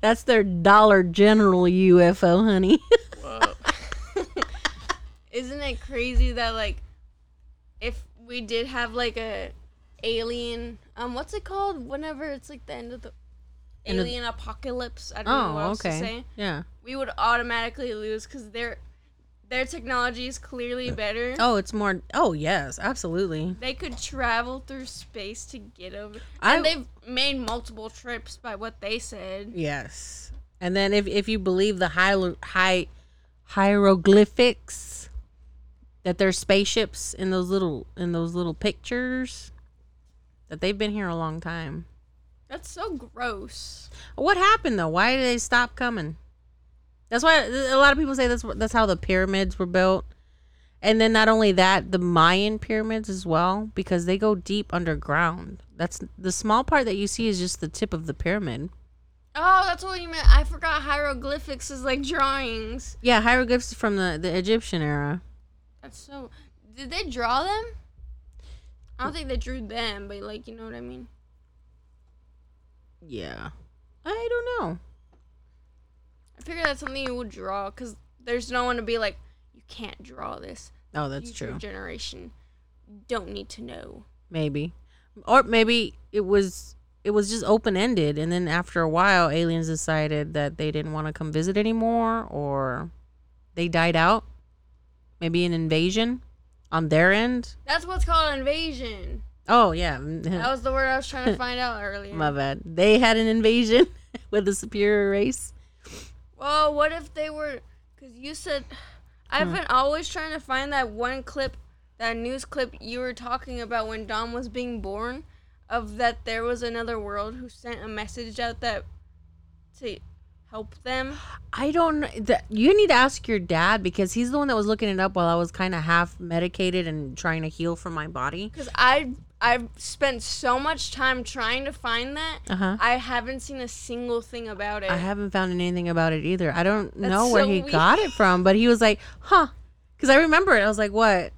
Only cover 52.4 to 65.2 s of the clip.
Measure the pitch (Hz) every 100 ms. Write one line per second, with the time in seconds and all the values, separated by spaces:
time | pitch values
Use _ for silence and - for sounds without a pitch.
52.4 | 208 214 - 220 220 220 214 190 185 160
53.4 | 175 196 214 202 190 180 170 190 214 208
54.4 | - 202 202 175 170 151 - 147 170 170
55.4 | 170 196 - - 170 - - - 185 180
56.4 | 220 220 262 311 240 196 202 - 226 190
57.4 | 180 - 160 - 214 165 160 - - 202
58.4 | 180 117 156 - _ _ _ _ _ -
59.4 | 339 381 381 349 370 370 339 330 294 269
60.4 | 294 302 320 311 285 285 294 269 269 294
61.4 | - 269 - 277 262 262 277 320 269 269
62.4 | 254 226 220 247 - - 240 233 226 247
63.4 | 247 247 - - 226 202 185 156 180 175
64.4 | 185 226 - 180 151 147 143 175